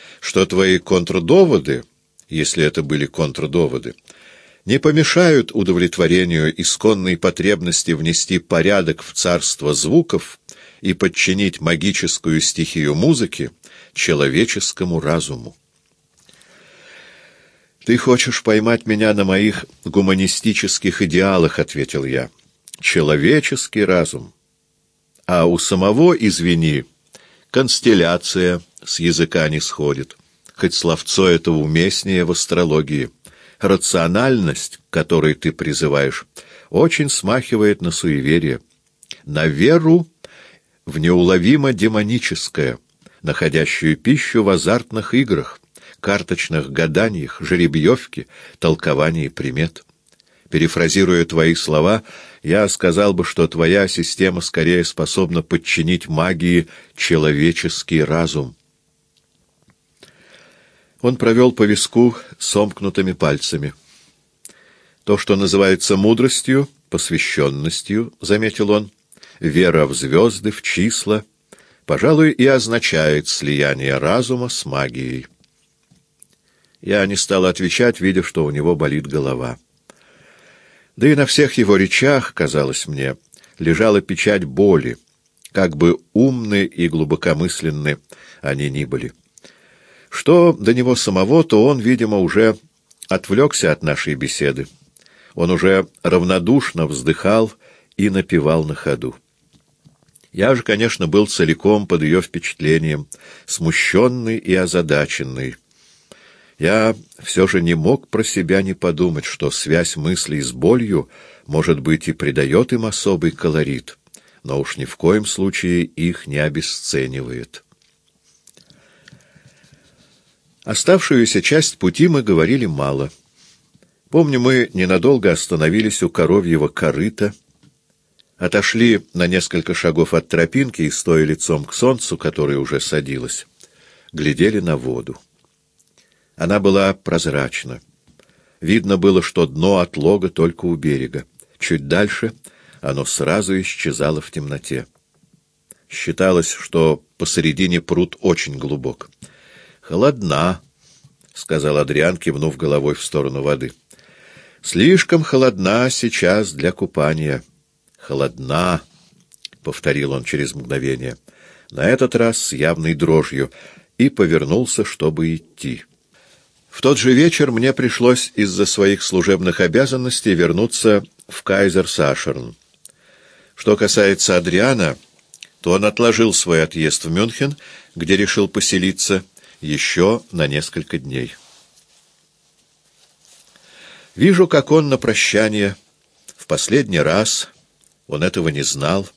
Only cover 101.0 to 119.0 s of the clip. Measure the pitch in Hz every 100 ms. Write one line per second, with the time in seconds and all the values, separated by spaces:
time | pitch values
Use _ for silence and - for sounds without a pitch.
101 | 82 101 104 - 80 80 98 104 95 85
102 | 76 90 - 85 - - 76 80 78 76
103 | 73 - - - - - 82 - - 92
104 | 123 123 113 113 92 92 90 90 78 73
105 | 76 - 65 64 65 - _ _ _ _
106 | _ - _ _ _ _ 80 110 110 107
107 | - - - - 98 98 85 85 82 143
108 | - 107 110 98 85 95 95 90 90 78
109 | 90 76 - - 71 - 73 82 85 78
110 | 78 90 - 76 64 62 95 123 110 80
111 | - - - - - 76 80 73 69 78
112 | - 78 73 65 67 85 127 120 110 -
113 | 101 87 82 - 85 78 69 65 - -
114 | _ - _ _ 67 69 - - 65 -
115 | 82 107 104 - 98 - 90 87 85 -
116 | 85 - 71 71 76 71 - - - 71
117 | 65 65 62 62 58 - _ _ _ _
118 | _ _ _ _ _ _ _ _ _ _